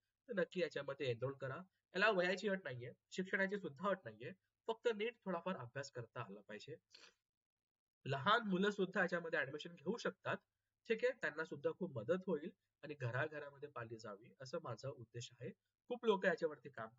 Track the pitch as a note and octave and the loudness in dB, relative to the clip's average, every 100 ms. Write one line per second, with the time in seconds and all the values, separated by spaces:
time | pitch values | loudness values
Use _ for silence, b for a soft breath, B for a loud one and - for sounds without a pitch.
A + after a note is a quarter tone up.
0 | _ _ - G#3 E3 F3+ D#3+ - C#3+ C#3 | _ _ -4 0 0 2 0 0 -4 -2
1 | C#3 A2+ C3 C3+ C3+ C#3+ F#3 _ _ F3+ | 0 2 0 -2 -4 -6 -10 _ _ 4
2 | G#3+ G3 F3+ G3 G#3 F#3+ D#3+ B2+ B2+ F#3 | 6 8 4 4 2 0 0 -6 -8 -12
3 | _ - F#3 G3 F#3+ G3+ F3+ C#3 G3 F#3 | _ -4 0 2 2 2 -4 -4 0 0
4 | A2+ G#2+ C3 F#3+ _ _ - A3 B3 G#3+ | -2 -10 -12 -12 _ _ -4 0 2 2
5 | A3 A#3+ F#3+ E3+ F3+ F#3 B2 C3+ C#3+ - | -2 -2 -4 -2 -2 -4 -4 -6 -6 -8
6 | A2+ B2 A#2 G#2 - G#2+ - D#3+ _ B | -10 -8 -8 -10 -12 -12 -10 -14 _ B
7 | B _ _ _ _ _ _ _ _ _ | B _ _ _ _ _ _ _ _ _
8 | C3+ C3+ C3 A3+ A3 F3+ G3+ G#3 F#3 G3+ | -4 0 4 4 4 4 4 2 0 2
9 | F3 F3 E3 E3 C3+ D3 E3+ E3+ C#3+ A#3 | 2 2 0 0 0 -4 -8 -6 -4 -2
10 | - - - F3+ _ _ _ _ - A3+ | -2 -4 -4 -4 _ _ _ _ -2 2
11 | A#3+ C4+ D#3 D3+ D#3+ D3 D#3 D#3 F3+ C3 | 2 2 -4 -2 -6 0 -2 0 -4 -4
12 | A#2 F#3 F#3 D#3 E3 - _ _ D3 D3 | 0 0 2 0 0 -12 _ _ -12 -6
13 | B2+ A#2+ D#3 D3+ C#3+ C#3 D3 B2 A#2 A#2 | -2 0 0 -2 -10 -10 -10 -8 -8 -8
14 | A2 G2+ A2+ - B2+ E3+ D#3 A#2 C3 D3 | -10 -12 -14 -16 -8 -6 -6 -6 -6 -8
15 | A2+ A#2+ B2 - C#3+ - _ _ _ A#3+ | -10 -10 -10 -10 -10 -10 _ _ _ -2
16 | A#3 G3 F#3+ E3 E3 D3 D3 B2+ A2 | 4 6 4 4 0 -4 -12 -8 -8